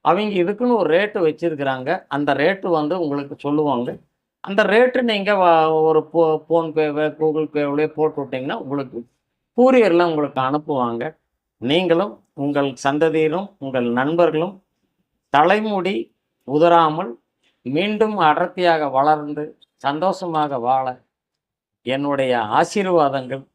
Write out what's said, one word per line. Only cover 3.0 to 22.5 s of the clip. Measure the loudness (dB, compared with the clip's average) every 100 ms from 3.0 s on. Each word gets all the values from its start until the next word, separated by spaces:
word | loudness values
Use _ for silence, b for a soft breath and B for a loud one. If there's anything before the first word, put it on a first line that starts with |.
உங்களுக்கு | -4 -6 -8 -10
சொல்லுவாங்க. | -4 -2 0 -2 -4 -8 _ _ _ _
அந்த | -8 -2
ரேட்டு | 2 4 4 2
நீங்க | -2 -2 0
வ-, | 2 6 6 4 2
ஒரு | 2 2 0
போ-, | 0 2 2 0
PhonePe-, | 0 0 -2 -2 0 -4 0
Google | -2 -2 -4
Pay-விலே | -2 -2 0 -2
போட்டு | 0 -2 -2
விட்டீங்கன்னா, | -8 -6 -6
உங்களுக்கு | -8 -6 -6 -6 -10 -16 _ _ _ _ 2
courier-ல | 4 6 6 4
உங்களுக்கு | 2 0 -4 -2
அனுப்புவாங்க. | -2 -2 -2 -2 -2 -4 -8 -12 _ _ _ _
நீங்களும் | -2 0 2 0 -2 -6 _
உங்கள் | -8 -4 -2 -2 -2 -2
சந்ததியிலும் | 0 2 2 0 -2 -8 _
உங்கள் | -6 -4
நண்பர்களும் | -2 0 -2 2 2 2 -4 -8 _ _ _ _ _ _ _
தலைமுடி | 2 4 2 0 -4 -4 -4 -8 _ _ _
உதிராமல் | -4 2 6 6 4 0 -8 -10 _ _ _ _
மீண்டும் | -6 -4 -2 0 -2 2
அடர்த்தியாக | 2 2 0 0 0 2 0
வளர்ந்து | 0 2 2 -2 -8 -10 -14 _ _
சந்தோஷமாக | -6 -2 -2 -4 -4 -2 -2 -2
வாழ | -2 -2 -2 -8 _ _ _ _ _ _ _ _
என்னுடைய | -6 -4 -2 -2 0 0
ஆசீர்வாதங்கள். | 0